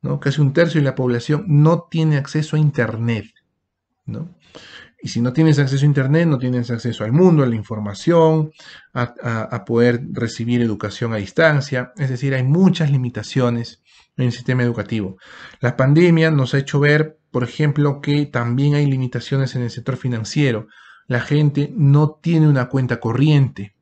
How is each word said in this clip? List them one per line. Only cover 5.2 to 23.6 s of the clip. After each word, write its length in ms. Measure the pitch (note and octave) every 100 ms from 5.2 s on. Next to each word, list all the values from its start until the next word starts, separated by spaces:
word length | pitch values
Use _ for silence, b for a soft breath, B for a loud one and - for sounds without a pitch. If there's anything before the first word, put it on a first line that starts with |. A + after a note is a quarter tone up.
no 100 | B2
tienes 260 | B2+ D#3+ C#3+
acceso 260 | C3+ C3+
a 20 | D3
Internet, 420 | C#3+ C3 D#3 E3+
no 100 | C3+
tienes 320 | B2+ B2 A#2
acceso 340 | A#2 A#2+ A2
al 80 | G#2+
mundo, 300 | C#3 F#3 D#3
a 40 | C3
la 100 | A2+
información, 960 | G2+ G#2+ G#2 G2+ - E3+ D#3+ D#3+ D#3 B B B B
a, 220 | B2 A#2+ -
a, 200 | A#2+ A2+
a 220 | G#2+ A#2
poder 380 | - A#2 A#2+ A#2+ C#3
recibir 480 | - A#2 - A#2 A#2+
educación 540 | A#2 G#2 G#2+ - A2
a 20 | A2
distancia. 760 | G2 - E3 D3 C3 B2+ B2 -
Es 140 | C3+
decir, 240 | B2 C#3
hay 80 | C3+
muchas 480 | B2+ D#3+ F#3+ D#3+ D#3
limitaciones 920 | C#3 B2 A#2+ A2 C3+ B2 A#2 A#2 - b b b -
en 80 | B2+
el 60 |
sistema 300 | - - B2+
educativo. 540 | A#2+ A#2 G#2 A2+ F#2+ F#2 B B B B
La 160 | A#2+ B2
pandemia 540 | C3 D3 F3 E3 D#3+
nos 220 | D3+ B2+
ha 60 | C#3
hecho 220 | C3+ C#3+
ver, 380 | D3 D3 D#3 _ _
por 140 | B2
ejemplo, 580 | B2 - D3+ C#3+ D3 C#3
que 240 | C#3+ D3 C#3+
también 480 | B2+ A#2+ B2 C#3+
hay 100 | D3
limitaciones 720 | C#3+ C3 B2+ B2 - C#3 C3 C3
en 60 |
el 80 | A#2+
sector 260 | A#2+ A#2+ B2+
financiero. 720 | C3 A#2 G#2+ D3 C#3+ A2 G#2+ B B B B
La 140 | A#2+
gente 520 | - D3 D3+ C#3+ C#3+
no 440 | A#3 C#3 C#3+ D3+ -
tiene 260 | E3 E3 D#3
una 220 | C#3 A#2+
cuenta 320 | C3+ B2 A#2+
corriente 760 | A#2 A#2 D3 D3 B2+ -